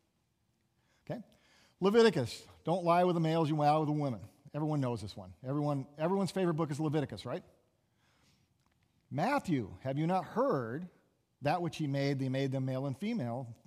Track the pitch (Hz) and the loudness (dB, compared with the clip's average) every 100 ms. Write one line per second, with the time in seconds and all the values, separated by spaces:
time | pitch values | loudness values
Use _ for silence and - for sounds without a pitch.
0 | _ _ _ _ _ _ _ _ _ _ | _ _ _ _ _ _ _ _ _ _
1 | - 160 - _ _ _ _ _ 185 226 | -12 -12 -12 _ _ _ _ _ 4 6
2 | 226 165 117 - - - - 190 170 175 | 6 6 -2 -6 -16 -8 -2 0 4 6
3 | 180 175 160 165 151 151 147 156 151 151 | 6 4 2 2 2 4 4 4 2 0
4 | 143 107 101 - - 147 151 151 127 117 | -2 -4 -10 -20 -12 -6 -2 0 -2 -4
5 | 107 - 92 - 127 143 147 143 131 - | -8 -14 -16 -12 -6 -2 -2 -2 -6 -4
6 | 160 196 190 190 175 156 156 143 156 151 | -2 0 0 0 0 0 -2 -2 0 0
7 | 135 104 123 170 - _ _ _ _ _ | -2 -6 -8 -8 -10 _ _ _ _ _
8 | _ _ _ _ _ _ _ _ _ _ | _ _ _ _ _ _ _ _ _ _
9 | _ 127 208 285 - 139 92 90 131 135 | _ -4 0 0 0 -2 -2 -6 -4 -2
10 | 160 185 - 190 269 151 113 135 180 - | 0 0 -2 0 0 0 -2 -6 -10 -16
11 | _ _ _ _ 143 175 170 - 147 139 | _ _ _ _ -2 0 -2 -4 -2 0
12 | 139 135 131 131 139 135 131 131 139 131 | 0 0 -2 -2 -2 -2 -2 -4 -4 -6
13 | 208 240 120 120 120 113 | -4 -4 -4 -6 -10 -16